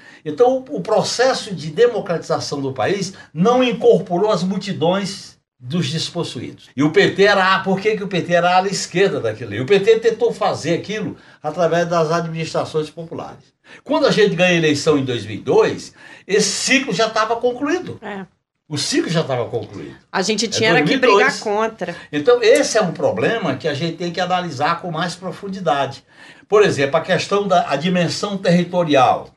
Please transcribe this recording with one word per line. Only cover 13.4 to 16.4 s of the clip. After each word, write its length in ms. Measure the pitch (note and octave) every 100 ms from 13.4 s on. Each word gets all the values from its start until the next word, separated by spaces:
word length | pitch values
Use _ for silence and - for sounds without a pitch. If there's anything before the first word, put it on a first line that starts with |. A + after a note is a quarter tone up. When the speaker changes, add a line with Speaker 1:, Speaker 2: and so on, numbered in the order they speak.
| _ _ _ -
Speaker 1:
Quando 220 | - D#4 B3+
a 60 |
gente 240 | G3+ G3 E3
ganha 160 | F3+
a 40 | E3+
eleição 420 | D#3 C#3+ D#3+ C#3+
em 60 |
dois 220 | B2 A#2 G2+
mil 100 | G2+
e 40 |
dois, 540 | - G3+ A#3+ - - - - - -
esse 240 | G3+